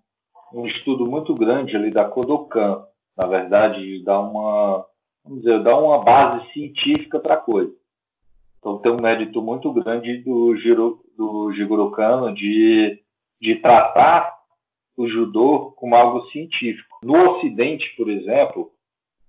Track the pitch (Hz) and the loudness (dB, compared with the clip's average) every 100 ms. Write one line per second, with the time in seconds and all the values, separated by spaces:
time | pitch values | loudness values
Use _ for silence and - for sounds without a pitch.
0 | _ _ _ _ _ 120 117 - 139 127 | _ _ _ _ _ -12 -12 -8 -4 -4
1 | 120 147 156 127 110 135 131 107 104 107 | -2 -4 -4 -2 0 0 -2 -4 -2 0
2 | 104 131 123 151 - 113 104 95 - _ | 0 -2 -2 -4 -2 -2 -2 -4 -10 _
3 | _ - 90 95 90 101 107 98 95 95 | _ -6 -2 -2 2 2 2 -2 -10 -8
4 | 92 98 101 107 107 104 101 95 - _ | -2 -2 -2 -6 -4 -2 0 -2 -8 _
5 | _ _ 143 131 117 110 117 135 156 143 | _ _ -18 -4 0 2 4 4 4 4
6 | 120 117 - 123 - 151 147 - 139 151 | 6 6 4 0 -10 -14 -12 -6 -2 -2
7 | - 156 151 156 - 101 - - _ _ | -4 -6 -2 -2 0 -2 -2 -8 _ _
8 | _ _ _ _ _ _ 104 101 120 120 | _ _ _ _ _ _ -10 -4 -2 0
9 | 113 113 110 117 110 131 151 117 110 117 | 0 -2 -4 -6 -6 -6 -4 -4 -4 -6
10 | 117 123 131 120 117 107 120 113 117 113 | -6 -10 -4 0 0 2 2 2 2 -4
11 | _ - 107 107 107 98 101 107 101 - | _ -8 -6 -6 -6 -4 -2 0 -2 0
12 | 110 127 120 101 104 107 113 110 104 101 | 0 0 -2 -6 -2 2 4 4 2 -4
13 | _ _ _ _ 110 110 120 117 - - | _ _ _ _ -4 0 6 6 6 4
14 | - - - - _ _ _ _ _ - | 4 4 0 -10 _ _ _ _ _ -8
15 | 120 110 104 104 135 147 - - 123 117 | -4 -2 -2 2 2 2 -4 -10 2 4
16 | 120 123 - 151 165 - 117 - - - | 4 2 -8 -14 -10 -8 -6 -8 -14 -12
17 | 117 160 180 180 151 107 135 151 - - | 2 4 4 2 -4 -2 -4 -4 -10 -8
18 | 107 101 92 131 - 95 82 _ _ _ | -6 -6 -2 0 0 -2 -12 _ _ _
19 | _ _ | _ _